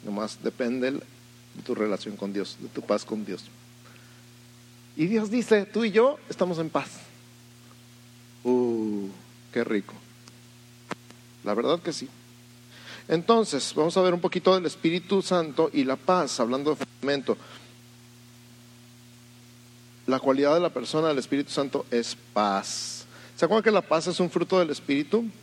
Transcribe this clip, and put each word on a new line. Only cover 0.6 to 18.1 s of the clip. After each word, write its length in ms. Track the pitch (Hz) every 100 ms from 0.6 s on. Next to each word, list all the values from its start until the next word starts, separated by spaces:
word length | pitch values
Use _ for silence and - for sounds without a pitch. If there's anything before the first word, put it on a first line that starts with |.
| 123 127 127
el, 140 | 139
de 640 | - - - - - -
tu 100 | -
relación 420 | 107 107 95 - 101
con 160 | 101
Dios, 240 | 98 92 -
de 80 | -
tu 120 | 127
paz 240 | - 104
con 200 | - 110
Dios. 220 | 101 92 - - - - - - - - - - - - - - - -
Y 100 | 170
Dios 220 | 220 214
dice, 380 | 240 220 214 190
"Tú 160 | 208
y 80 | 226
yo 300 | 196 254 294 -
estamos 300 | - 180 165
en 100 | 160
paz". 180 | 147 135 - - - - - - - - - - - - - - -
Uh, 640 | 123 123 123 113 110 104 98 95 - - -
qué 120 | 123
rico. 300 | 117 113 - - - - - - - - - - - - - - - -
La 100 | 98
verdad 280 | 104 127 170
que 120 | 175
sí. 160 | 147 131 - - - - - - - - - -
Entonces, 640 | 165 170 226 214 139 -
vamos 220 | - 156 190
a 60 |
ver 120 | 185
un 60 | 175
poquito 340 | - 180 185
del 120 | 185 165
Espíritu 540 | - 165 175 - 196
Santo 500 | 180 180 160 135 160
y 120 | 151
la 120 | 131 131
paz, 440 | - 180 147 -
hablando 300 | 117 131 143
de 60 | 131
fundamento. 600 | 127 120 131 143 127 107 - - - - - - -